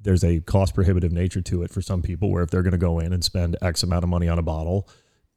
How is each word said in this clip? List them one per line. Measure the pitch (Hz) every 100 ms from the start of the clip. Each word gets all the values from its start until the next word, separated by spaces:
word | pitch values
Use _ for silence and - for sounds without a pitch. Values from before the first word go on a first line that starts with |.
there's | 101 90
a | 85 85
cost | - 98 95
prohibitive | - 90 90 85
nature | 85 90 95
to | 90 90
it | 87
for | 98
some | - 92
people, | 87 82 98
where | 90
if | 87
they're | 92
gonna | 90 87
go | 90 85
in | 82
and | 90
spend | - 92 87 85
X | 92 82
amount | 90 87
of | 87
money | 87 85
on | 85
a |
bottle, | 82 78 80 98 - - _ _ _